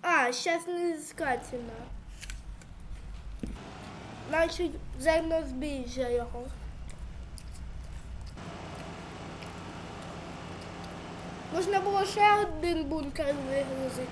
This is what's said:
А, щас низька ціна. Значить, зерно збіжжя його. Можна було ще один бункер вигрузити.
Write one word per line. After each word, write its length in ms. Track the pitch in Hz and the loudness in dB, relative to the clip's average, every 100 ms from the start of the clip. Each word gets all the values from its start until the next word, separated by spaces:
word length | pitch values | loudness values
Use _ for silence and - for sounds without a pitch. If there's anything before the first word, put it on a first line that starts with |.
А, 300 | 349 320 247 | 6 6 6
щас 360 | 247 349 330 339 | 4 2 2 2
низька 680 | 349 349 320 302 - 302 240 | 0 0 0 -4 -2 0 0
ціна. 460 | - 247 233 226 240 - - - - - - - - - - - - - - - - - - - - - - - - | -2 -6 -6 -8 -8 -10 -10 -10 -8 -6 -8 -10 -12 -12 -8 -8 -8 -8 -8 -6 -6 -6 -10 -10 -12 -10 -10 -10 0
Значить, 420 | 311 339 - 349 - - 262 | 4 4 4 0 -2 -6 2
зерно 440 | 285 320 330 330 285 | 6 6 4 2 2
збіжжя 640 | 254 302 277 240 254 247 | -2 -2 -2 -4 -2 2
його. 340 | 240 240 233 254 - - - - - - - - - - - - - - - - - - - - - - - - - - - - - - - - - - - - 85 85 87 - - - - - - - - - - - | 2 0 -4 -6 -8 -8 -8 -8 -8 -8 -8 -8 -8 -8 -8 -8 -8 -8 -10 -8 -8 -8 -10 -10 -10 -8 -8 -8 -10 -10 -10 -10 -10 -10 -10 -10 -10 -10 -10 -8 -8 -8 -8 -8 -8 -8 -8 -8 -8 -10 -8 -8 -8 -2
Можна 260 | 320 370 392 | 2 4 6
було 260 | 381 403 392 | 6 4 4
ще 300 | 415 415 415 | 10 10 10
один 480 | 403 320 349 330 | 6 2 2 4
бункер 520 | 285 311 285 - 285 285 262 | 2 0 -2 0 2 2 2
вигрузити. 580 | 269 269 262 262 254 247 | 2 2 0 0 -2 -4